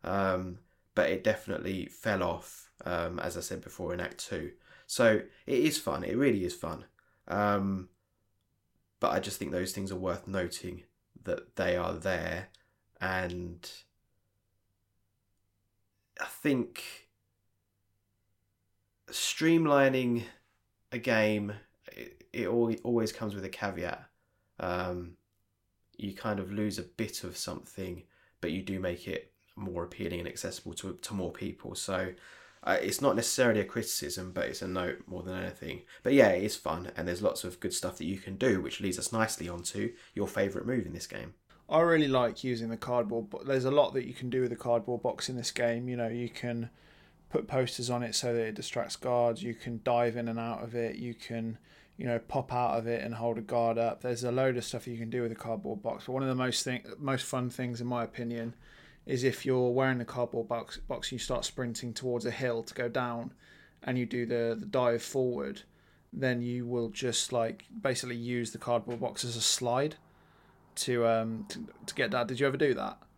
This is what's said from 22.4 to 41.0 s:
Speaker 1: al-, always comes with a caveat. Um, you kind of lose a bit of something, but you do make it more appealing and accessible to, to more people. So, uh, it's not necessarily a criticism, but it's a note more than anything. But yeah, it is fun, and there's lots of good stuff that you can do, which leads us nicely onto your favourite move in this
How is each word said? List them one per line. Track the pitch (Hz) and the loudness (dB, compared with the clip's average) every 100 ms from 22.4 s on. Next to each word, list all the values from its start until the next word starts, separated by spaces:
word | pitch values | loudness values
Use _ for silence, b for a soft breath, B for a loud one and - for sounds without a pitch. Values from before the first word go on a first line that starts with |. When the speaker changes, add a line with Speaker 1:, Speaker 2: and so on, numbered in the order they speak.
| 95 | 2
Speaker 1:
al-, | 117 117 113 | 4 4 2
always | 120 117 110 | 2 2 2
comes | - 110 | -2 -6
with | 101 | -4
a | 95 | -8
caveat. | - 104 90 87 - - _ _ _ _ _ | -4 -4 -2 -4 -6 -10 _ _ _ _ _
Um, | 90 90 90 90 87 - _ _ _ _ _ _ _ - | -2 0 -2 -4 -8 -14 _ _ _ _ _ _ _ -10
you | 101 | -8
kind | 95 113 104 | -4 -2 -2
of | 92 | -2
lose | 101 107 92 | -2 -2 -2
a | |
bit | 85 - 110 - | -8 -6 -6 -4
of | 90 82 | -8 -8
something, | - 87 - - 92 87 - b b b | -6 -8 -10 -10 -8 -8 -12 b b b
but | 87 | -4
you | 87 | -4
do | 95 95 | -2 -2
make | 92 87 - | -2 -4 -4
it | 82 - _ _ - | -6 -8 _ _ -10
more | 95 87 85 | -6 -4 -6
appealing | - 92 85 | -6 -4 -4
and | 85 | -6
accessible | - 82 - - | -6 -8 -8 -10
to, | 85 95 - | -8 -8 -8
to | - 104 | -6 -4
more | 87 | -4
people. | - 101 - - | -4 -8 -8 -10
So, | 92 - 95 92 90 B B B B | -8 -2 -2 -2 -6 B B B B
uh, | - 95 | 2 2
it's | 98 - | 2 2
not | 139 101 | 4 4
necessarily | 117 - 123 107 | 2 4 6 6
a | 98 | 2
criticism, | - - - 73 - 92 | -2 -2 -2 -4 -6 -6
but | 87 69 | -4 -4
it's | - | -4
a | 92 | -4
note | 90 87 - - | -2 -2 -4 -8
more | 90 | -10
than | 87 90 | -6 -6
anything. | 90 - - - - B | -6 -8 -10 -10 -12 B
But | 127 | 4
yeah, | 139 123 | 8 8
it | 90 | 8
is | 104 - | 0 -2
fun, | - 80 71 - | -4 -4 -6 -6
and | 82 | -4
there's | 90 | 0
lots | 101 - | 0 0
of | 90 - | -6 -6
good | 92 - | -4 -2
stuff | 90 - | -4 -4
that | 78 | -6
you | 98 | -6
can | - 98 | -6 0
do, | 127 95 | 2 4
which | 76 - | 0 -4
leads | 98 87 | -2 -2
us | - | -2
nicely | 113 110 - 87 | 0 0 0 -6
onto | 87 85 104 107 B B - | -6 -6 -4 -4 B B -4
your | 98 | -2
favourite | - 98 - 117 | 2 0 0 -2
move | 123 90 | -2 -2
in | |
this | 82 | -8